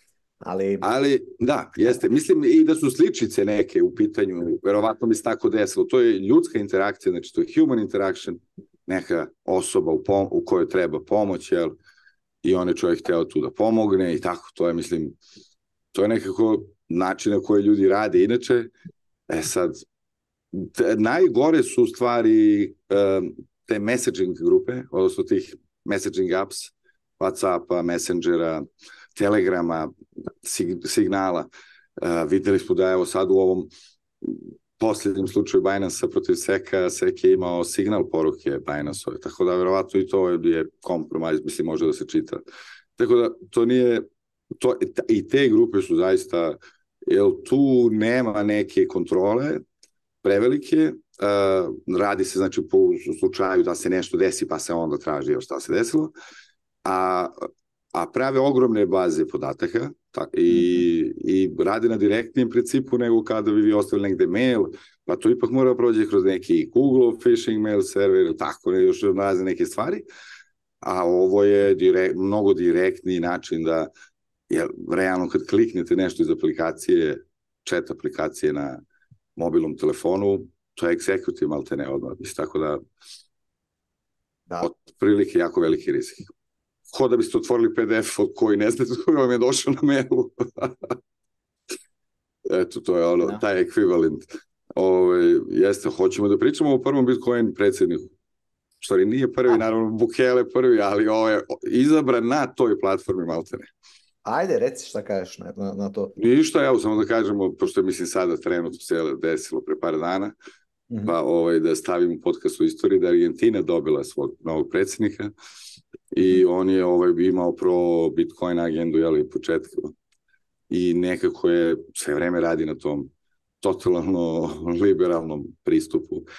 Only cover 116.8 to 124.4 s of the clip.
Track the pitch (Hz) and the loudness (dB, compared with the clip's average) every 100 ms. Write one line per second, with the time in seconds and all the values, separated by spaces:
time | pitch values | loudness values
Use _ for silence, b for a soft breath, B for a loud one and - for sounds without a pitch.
116.8 | 90 87 90 85 92 90 87 85 92 87 | 2 4 4 4 2 2 0 0 0 2
117.8 | 87 85 82 82 82 - 90 87 82 80 | 2 2 0 0 -4 -4 -4 -2 -2 -2
118.8 | 85 78 82 76 76 - - 78 - - | -2 0 2 0 -2 -6 -4 -4 -4 -8
119.8 | - - _ _ _ _ _ _ _ 90 | -10 -14 _ _ _ _ _ _ _ -2
120.8 | 90 87 90 90 90 - 90 87 - 160 | 0 0 0 -2 -4 -2 0 2 2 -2
121.8 | - - - - 87 87 82 80 78 76 | -8 -10 -6 -2 -2 -2 -2 -2 -4 -6
122.8 | 78 73 65 _ _ _ _ _ 98 90 | -6 -6 -8 _ _ _ _ _ -4 -2
123.8 | 90 87 82 92 85 82 | 0 0 0 -2 -2 -2